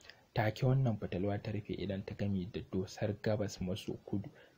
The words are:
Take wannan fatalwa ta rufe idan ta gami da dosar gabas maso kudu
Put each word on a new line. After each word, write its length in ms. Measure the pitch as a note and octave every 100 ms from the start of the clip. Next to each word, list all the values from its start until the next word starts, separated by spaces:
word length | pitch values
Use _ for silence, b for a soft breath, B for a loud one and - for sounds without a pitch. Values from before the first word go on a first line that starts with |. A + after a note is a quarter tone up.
| B B B
Take 320 | - A2 - C3
wannan 300 | C3 B2+ G#2
fatalwa 440 | F#2+ F2+ G2+ G2+
ta 80 | -
rufe 200 | G#2 G2+
idan 300 | F2+ F2+ F#2+
ta 100 | -
gami 320 | - G2+ F#2+ F2+
da 80 | - -
dosar 420 | F#2+ F#2+ - G#2+ G2+
gabas 380 | A2+ G#2+ G2 -
maso 320 | F#2 G2 - -
kudu 260 | - G2+ G2+ b b